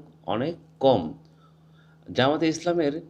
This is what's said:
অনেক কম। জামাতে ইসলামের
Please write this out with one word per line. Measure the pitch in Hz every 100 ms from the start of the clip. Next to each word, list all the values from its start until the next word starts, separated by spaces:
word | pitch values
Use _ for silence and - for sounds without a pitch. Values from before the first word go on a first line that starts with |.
| - - -
অনেক | 104 143 170 - -
কম। | 135 117 78 - - _ _ _ _ _ _ _ -
জামাতে | 90 131 156 160
ইসলামের | 156 175 175 147 151